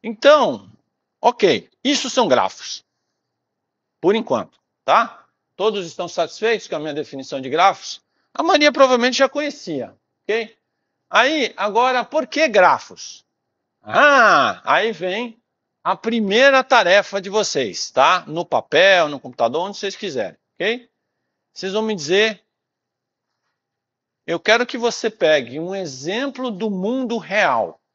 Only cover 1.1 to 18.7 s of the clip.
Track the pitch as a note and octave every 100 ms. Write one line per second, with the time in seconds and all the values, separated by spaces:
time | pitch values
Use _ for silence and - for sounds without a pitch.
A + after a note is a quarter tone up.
1.1 | _ A#3 A#3+ F#3+ A2 - _ C4 C#4+ B3+
2.1 | - G#3 B2 F#2+ - - - _ _ _
3.1 | _ _ _ _ _ _ _ _ _ E3+
4.1 | A3 A3 A#2 - _ _ _ - E3+ -
5.1 | - _ _ _ - G#3 G3+ E3+ - F3
6.1 | - D#3+ - A3 A3 - D#3+ D3+ D3 D3
7.1 | C3+ C3 C#3 C3 D3+ F#3+ E3 - - _
8.1 | _ _ - E4 D4 D4 - C4 B3 A#3+
9.1 | B3 C4 C#4+ D4+ C#4+ - D3 G#2+ _ _
10.1 | _ - A3 A3 _ _ _ _ _ _
11.1 | G3+ B3+ D#4 A#3+ - G#3 G#3 B3+ B3+ A3+
12.1 | D4+ C#4+ C#4+ D#4 G3+ F3+ B2+ - F2+ -
13.1 | - _ _ _ _ _ _ G#2+ G3 D4
14.1 | C#4 G#3+ D#3+ A#2+ F#2 A2 D3+ A3 E3+ F3+
15.1 | G3 A#3+ A3+ _ _ _ _ E3 F#3+ A3+
16.1 | A#3 G3+ G#3+ C#4 C4+ B3+ A#3 F3+ G3 -
17.1 | G3 F#3+ G#3 G3+ D3+ A2+ E2+ - - D3
18.1 | F3+ D3+ D#3 E3+ B2+ -